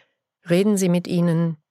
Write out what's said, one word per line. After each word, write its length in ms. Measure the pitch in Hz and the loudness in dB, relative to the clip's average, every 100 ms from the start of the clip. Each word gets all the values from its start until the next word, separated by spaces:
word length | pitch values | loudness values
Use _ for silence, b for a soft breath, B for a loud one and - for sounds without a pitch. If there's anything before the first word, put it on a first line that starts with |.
| b b b _ - | b b b _ -2
reden 280 | 175 202 202 | 0 2 0
Sie 120 | 185 | 0
mit 180 | 175 175 | -2 -2
ihnen 500 | 175 175 165 170 160 _ | -2 0 0 -2 -4 _